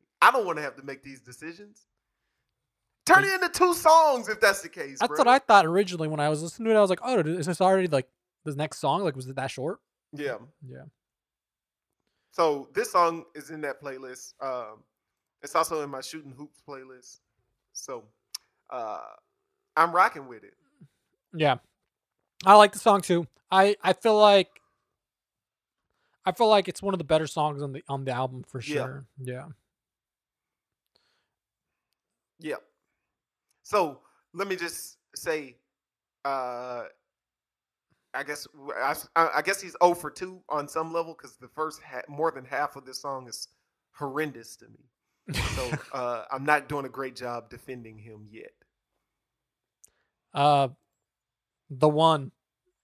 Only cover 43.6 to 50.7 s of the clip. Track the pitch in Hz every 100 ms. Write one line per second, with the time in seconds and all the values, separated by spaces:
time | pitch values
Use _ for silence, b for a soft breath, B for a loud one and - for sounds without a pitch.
43.6 | _ _ _ - 143 143 156 117 113 -
44.6 | 113 107 _ _ _ _ - - - -
45.6 | 123 143 - 135 123 117 - 135 143 151
46.6 | 143 147 135 127 131 123 123 120 - 120
47.6 | - 127 113 110 110 107 107 110 - _
48.6 | _ _ _ _ _ _ _ _ _ _
49.6 | _ _ _ _ _ _ _ 139 147 143
50.6 | 135